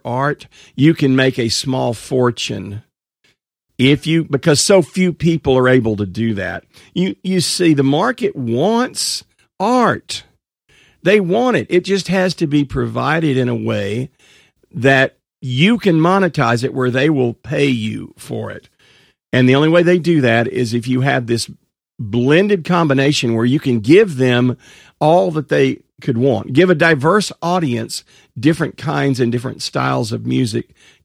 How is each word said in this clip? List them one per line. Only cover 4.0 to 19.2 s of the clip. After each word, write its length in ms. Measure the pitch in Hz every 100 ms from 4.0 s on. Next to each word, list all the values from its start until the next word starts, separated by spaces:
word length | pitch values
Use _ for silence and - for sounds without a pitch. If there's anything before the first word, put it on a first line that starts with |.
| 151
you, 160 | 165
because 380 | 156 135 170 147
so 200 | - 196
few 300 | 160 - 185
people 460 | 156 156 165 - 131
are 100 | 127
able 300 | 131 113 104
to 80 | 101
do 280 | 90 113 101
that. 280 | 92 87 - _ -
You, 240 | - 185 -
you 180 | 190 185
see, 320 | - - 175
the 100 | 143
market 520 | 135 143 220 247 214 139
wants 920 | 120 117 175 226 254 139 - - - _ _ -
art. 640 | 196 254 220 113 - - - _ _ _ _ _ _ _
They 160 | 165 208
want 380 | 175 202 254 196
it. 100 | 107
It 140 | 180
just 240 | 180 196 165
has 260 | 190 185 170
to 120 | 165
be 160 | 147
provided 720 | 143 139 117 113 127 160 160 131
in 120 | 123
a 60 | 117
way 560 | 110 107 101 110 139 _ _ _ _ _ _
that 460 | - 123 135 131 _ _ _
you 380 | 135 123 175 233
can 160 | 196 165
monetize 680 | 165 190 185 151 120 120
it 120 | 127 135
where 160 | 127
they 180 | 123 143
will 240 | 147 123
pay 320 | - - 147 143
you 480 | 123 107 110 - -
for 360 | - 113 107
it. 180 | 101 - _ _ _ _ _